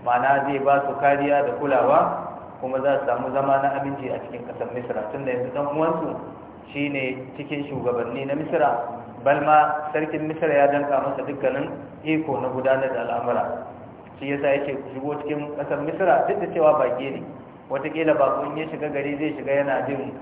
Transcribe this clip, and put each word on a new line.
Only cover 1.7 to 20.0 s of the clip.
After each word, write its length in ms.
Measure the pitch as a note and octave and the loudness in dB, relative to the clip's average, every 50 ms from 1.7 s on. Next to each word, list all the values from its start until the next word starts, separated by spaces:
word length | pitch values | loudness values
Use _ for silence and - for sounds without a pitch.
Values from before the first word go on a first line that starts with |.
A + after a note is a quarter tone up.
| C3+ B2 A#2 B2+ D3 E3 - - - - - - - - - - - - | 4 6 6 8 6 6 6 4 0 -4 -6 -8 -10 -12 -14 -16 -14 -8
kuma 220 | - C3 C3 C3 | -6 -4 -2 0
za 180 | C3 C#3+ C#3 B2+ | 2 2 2 2
su 60 | - | 2
samu 240 | C3 A#2+ A#2+ B2+ C3 | 0 0 0 -2 -2
zama 300 | C3 C#3 C3+ C#3 C3+ C3+ | 0 0 2 4 2 4
na 160 | C3+ C#3 C3+ C#3 | 4 2 0 0
aminci 320 | C#3 C#3 C#3 C#3 B2+ B2 | -4 -4 -6 -6 -6 -6
a 80 | A2 A2 | -6 -6
cikin 220 | - - B2 A#2+ A#2 - | -8 -10 -12 -12 -10 -12
ƙasar 240 | A#2 - A#2 A#2 A#2+ | -8 -8 -8 -6 -6
Misra, 280 | B2 A#2+ A#2+ - A2 G#2 - - | -8 -6 -6 -6 -6 -6 -6 -6
tunda 160 | C#3 C#3 C3+ | -6 -4 -4
yanzu 200 | B2 B2 B2 B2 - | -2 -2 -4 -4 -4
ɗan 120 | C#3+ C#3+ C#3+ C#3+ D#3 | -4 -4 -2 0 0
uwansu 320 | D#3+ E3 E3 D#3+ D#3 C#3+ - - - - - - - - - - - - - | 0 0 0 -2 -2 -6 -6 -8 -10 -14 -16 -16 -18 -18 -18 -20 -20 -12 -6
shi 160 | C#3+ C#3+ D3 | -4 -4 -2
ne 320 | C#3+ C#3 C3 B2+ C3 B2+ C3 B2+ - - | -2 -2 -4 -4 -4 -6 -10 -14 -12 -12
cikin 280 | C#3+ - D3+ C#3+ C#3+ - | -8 -8 -6 -6 -6 -6
shugabanni 560 | C#3 B2+ A#2+ B2 B2 A#2+ A#2 A#2 B2+ C3+ C3+ | -6 -4 -2 -2 -2 -2 -2 -4 -6 -6 -6
na 80 | C3+ C#3+ | -4 -4
Misra, 480 | D3+ D#3 - - D#3+ D3+ C#3 C3 - - - - - - - - - | -4 -4 -2 0 2 2 2 2 0 -4 -6 -8 -10 -12 -14 -16 -2
bal 200 | A#2+ C3+ C#3+ D3+ D3 | 2 2 2 4 4
ma 440 | D3+ D3+ D3+ D3+ C#3 - - - - - | 4 6 6 6 4 2 -2 -4 -4 -2
sarkin 320 | D3+ D#3 D#3 D3+ D3+ D3+ | -2 -2 -2 -4 -4 -4
Misra 240 | D#3 D#3+ D#3+ E3+ D#3 | -4 -4 -2 0 2
ya 160 | D3 C#3+ C#3+ C#3+ C#3+ | 4 6 4 6 4
danka 320 | D3 C#3+ C#3+ C#3 C3 C3+ | 2 0 2 0 0 0
masa 160 | C#3 - - | -2 -4 -6
dukkanin 480 | - - - - - C3 B2+ C#3 D3+ E3+ - - - - - - | -6 -6 -8 -2 -2 -2 -2 0 -4 -6 -8 -10 -14 -16 -18 -12
iko 380 | - D#3 D#3+ D#3 D#3 - C3+ B2 | -4 0 0 0 0 -2 -2 -2
na 80 | B2+ B2+ | -2 -4
gudanar 400 | B2 C3 B2+ C3+ C3 C3+ C3+ C3 | -4 -2 2 2 2 2 2 -2
da 120 | B2 A#2 A#2 | -2 -4 -4
al'amura. 600 | A#2 A#2 A#2 A#2+ B2 A#2 A2 - - - - - - - - - - - - - - - - | -2 -2 -2 0 0 0 0 0 -2 -4 -8 -8 -12 -14 -16 -18 -18 -18 -18 -20 -20 -16 -10
Shi 140 | C#3 C#3 | -6 -4
yasa 160 | C#3+ C#3+ C#3+ C#3+ | -4 0 2 2
yake 260 | C#3 C3+ - C#3+ C3+ | 2 2 0 -2 -6
ku 140 | C#3 C3+ - C3+ | -6 -8 -10 -10
shigo 200 | C3+ C3+ D3 D3 D3 | -8 -6 -6 -6 -6
cikin 300 | D3 - D3+ D3 D3 D3+ - - | -4 -4 -4 -4 -4 -6 -6 -6
ƙasar 200 | - - D#3 C#3+ C#3+ | -4 -4 -4 -4 -4
Misra, 420 | D#3+ E3 - F#3+ F3+ D#3 C3+ - | -4 -2 0 4 4 4 4 4
duk 140 | - - - | 2 0 -2
da 80 | F3+ E3+ | -4 -4
cewa 240 | - F3 D#3+ D3+ D3+ D3+ | 0 4 6 6 6 6
baƙi 320 | C3+ B2 A#2+ B2+ C3+ C3+ | 4 2 0 -2 -4 -6
ne. 100 | B2+ A#2+ - - - - - - - - - | -6 -8 -10 -12 -14 -16 -18 -20 -20 -20 -12
Wataƙila 480 | - C3 C#3 C3+ D#3 D3+ D#3+ E3 D#3 D3 | -8 -6 -4 -4 -4 -2 0 2 2 4
baƙo 320 | D3+ C#3 C3+ - - - - - | 4 4 2 2 0 -4 -4 -6
in 40 | D3+ | -6
ya 80 | D#3+ D#3 | -8 -8
shiga 180 | - C#3+ D3 D3+ C#3 | -6 -6 -6 -4 -4
gari 240 | C#3 C#3+ C#3+ D3 C#3+ | -4 -4 -4 -4 -4
zai 160 | D#3 D3+ D3 | -4 -4 -4
shiga 180 | C#3 B2+ C3+ | -6 -2 0
yana 300 | C#3 C#3+ C#3+ C#3 C3 B2+ B2+ C3+ | 2 2 2 2 0 0 -2 -2
jin 240 | C#3+ C3+ | -4 -4